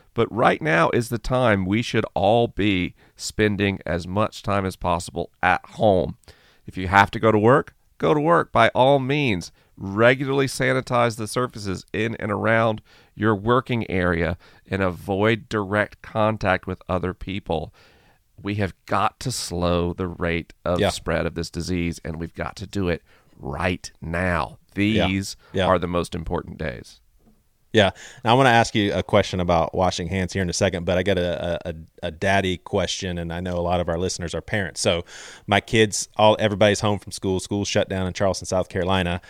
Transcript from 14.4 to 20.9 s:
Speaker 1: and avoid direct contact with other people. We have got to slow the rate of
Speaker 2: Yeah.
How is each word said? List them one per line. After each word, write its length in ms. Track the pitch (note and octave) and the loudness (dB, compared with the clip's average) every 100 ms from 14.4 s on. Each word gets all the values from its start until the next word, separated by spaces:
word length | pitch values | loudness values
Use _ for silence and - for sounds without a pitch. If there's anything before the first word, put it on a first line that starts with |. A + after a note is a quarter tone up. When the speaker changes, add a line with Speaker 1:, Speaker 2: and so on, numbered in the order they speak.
| - _ - | -12 _ -6
Speaker 1:
and 100 | G2 | -2
avoid 680 | F#2+ D#2+ F#2+ G2 G#2+ A#2 - | -2 -2 -4 0 2 0 -4
direct 520 | A2 F#2+ G#2 G2+ - | -6 -2 0 -2 -6
contact 640 | - A2 G#2+ G#2+ G2 F#2 - | -8 0 0 0 0 0 -2
with 140 | F#2 - | -8 -4
other 240 | F2+ F#2 | -4 -4
people. 600 | - - F#2+ - D#2+ D#2 - - _ _ _ _ - | -8 -10 -8 -4 -6 -6 -14 -20 _ _ _ _ -12
We 140 | G2+ G#2 | -6 -4
have 160 | F#2+ - - | -4 -6 -4
got 320 | G2+ G#2 - | -2 -2 -4
to 120 | B2+ | -8
slow 600 | - - F2 F2 F2 F2 | -8 -6 -2 0 2 0
the 160 | E2+ F2+ | -4 -6
rate 440 | F2 E2+ E2+ - - | -4 -2 -2 -6 -8
of 160 | D#2 F2 | -4 0
Speaker 2:
Yeah. 80 | G2 | 0